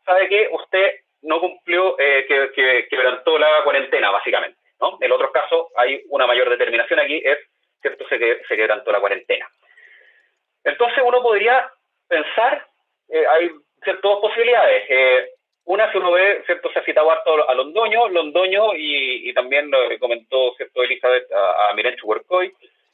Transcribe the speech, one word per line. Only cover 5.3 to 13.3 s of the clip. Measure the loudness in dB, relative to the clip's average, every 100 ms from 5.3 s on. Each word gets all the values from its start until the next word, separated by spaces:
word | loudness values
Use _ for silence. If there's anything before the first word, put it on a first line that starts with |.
casos | -2 0 -2 -2 0
hay | 0 -2 -4
una | -2 0
mayor | 2 0
determinación | 0 0 -2 0 0
aquí, | -2 -2
es, | -2 -2 -4 _ _ _
¿cierto? | -8 -8 -6
Se | -2
que-, | 0 -2 -4
se | -2
quebrantó | 0 -2 -2
la | -2
cuarentena. | 0 -2 -4 -6 -6 _ _ _ -20 -20 _ _ _ _ _ _
Entonces | -6 0 0 2
uno | 2 2
podría | 2 2 2 2 0 -8 _ _ -6
pensar, | -4 -2 -2 0 -2 -8 _ _ _ _
eh, | 0
hay, | 2